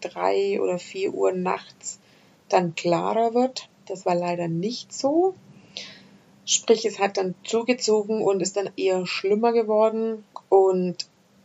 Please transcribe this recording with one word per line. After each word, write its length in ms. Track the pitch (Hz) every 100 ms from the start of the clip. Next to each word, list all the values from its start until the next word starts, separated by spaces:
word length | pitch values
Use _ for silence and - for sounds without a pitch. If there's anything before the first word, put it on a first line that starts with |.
drei 600 | 180 180 185 196 196 196
oder 180 | 190 180
vier 360 | - 190 196
Uhr 180 | 190 190
nachts 680 | 185 180 190 - - - - _ _ _ _ -
dann 240 | 190 175
klarer 580 | 160 175 170 185 214 233
wird. 380 | 233 254 262 - _ -
Das 180 | 190
war 100 | -
leider 340 | 175 175 175 170
nicht 440 | 165 196 240 -
so. 420 | - 269 311 381 370 - - - - - - - - _ _
Sprich, 400 | - - - 220
es 140 | 214 -
hat 180 | 196 196
dann 180 | 185 175
zugezogen 800 | - 226 226 247 - 214 208 220
und 200 | 196 196
ist 140 | 180 202
dann 140 | 196 -
eher 300 | 190 185 180
schlimmer 460 | - 196 208 233
geworden. 720 | 233 214 214 220 220 226 220 - - -
Und 580 | 196 190 185 180 175 - _ _ _